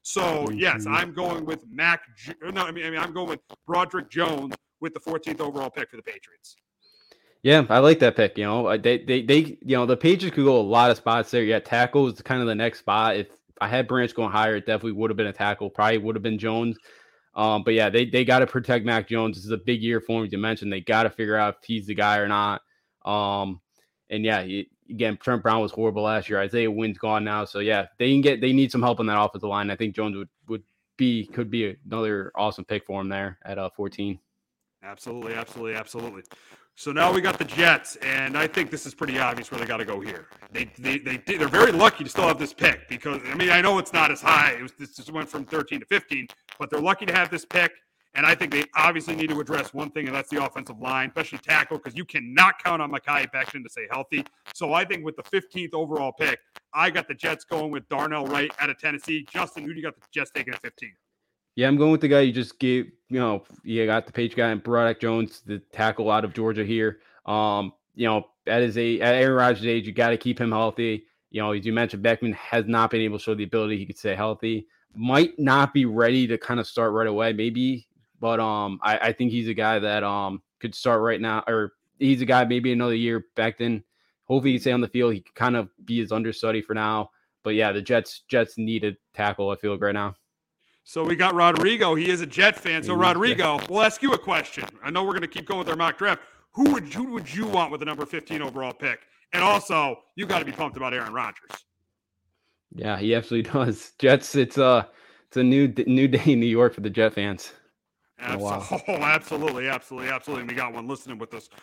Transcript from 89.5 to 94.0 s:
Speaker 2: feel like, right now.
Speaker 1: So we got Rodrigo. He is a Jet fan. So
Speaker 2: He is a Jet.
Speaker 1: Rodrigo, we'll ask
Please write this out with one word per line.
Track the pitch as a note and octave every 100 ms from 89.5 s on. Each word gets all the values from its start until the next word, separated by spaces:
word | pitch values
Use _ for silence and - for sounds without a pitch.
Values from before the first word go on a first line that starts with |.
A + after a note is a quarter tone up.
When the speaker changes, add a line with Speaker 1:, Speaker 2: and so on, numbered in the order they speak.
| G2+
Speaker 2:
feel | G#2
like, | G2+
right | G2+
now. | G#2 G2+ G2 _ _ _ _ _ _
Speaker 1:
So | - D#3+
we | D#3+ E3+
got | F#3 F3
Rodrigo. | E3+ D#3+ F#3 A#3 F#3+
He | D#3+ F3+
is | F3+
a | C#3
Jet | D#3 G3+ G#3
fan. | F3+ D#3+
So | D#3 F3+
Speaker 2:
He |
is |
a |
Jet. | F#3
Speaker 1:
Rodrigo, | F3 A#3 A#3+ E3 D3+ -
we'll | G3
ask | A3 G#3+